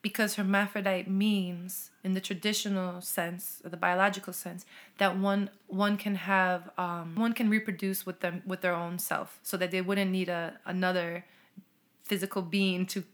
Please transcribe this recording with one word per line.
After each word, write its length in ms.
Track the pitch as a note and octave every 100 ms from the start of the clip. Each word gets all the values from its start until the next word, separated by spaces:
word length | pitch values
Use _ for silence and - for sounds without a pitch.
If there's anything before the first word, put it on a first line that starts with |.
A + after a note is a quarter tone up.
because 340 | G#3 - G#3 G#3
hermaphrodite 720 | F#3+ G3 G3+ G#3 G3 F#3 F#3
means, 800 | F#3+ G#3+ G3+ F3+ F3 F3+ - - _
in 100 | F#3+
the 80 | F#3+
traditional 800 | F#3+ F#3 G#3 G#3 G#3 F#3+ F3+ F3+
sense, 580 | F3+ - E3+ F3+ - - F#3
or 40 |
the 60 | E3
biological 560 | F3 F3+ G3+ G3 F#3+
sense, 340 | F3+ F3+ F3 - - - -
that 180 | G3 F#3
one, 320 | G3 G3+ G3 - -
one 300 | F#3+ G3+ G3+
can 180 | G#3 F#3+
have, 540 | F3 F#3+ F#3 F3+ F3 -
um, 380 | F3+ E3+ E3 E3
one 180 | A#3
can 160 | A3+ A3+
reproduce 560 | G#3+ G#3+ F3+ G3 F#3+ -
with 160 | F3+
them, 200 | F3 F3 F#3+
with 160 | F#3
their 140 | F3+ F3
own 220 | E3+ F3
self, 400 | - - - -
so 140 | - F#3
that 140 | F3+
they 100 | F#3
wouldn't 300 | F#3 G3 F#3+
need 180 | F#3 F3+
a, 240 | E3+ E3 - -
another 600 | F#3 F#3 F#3 E3+ F3 - _ _ - _ _ _ _
physical 380 | - G3+ G3 G3
being 440 | E3+ G3 F#3+ F3+ F#3
to 180 | G3 F3+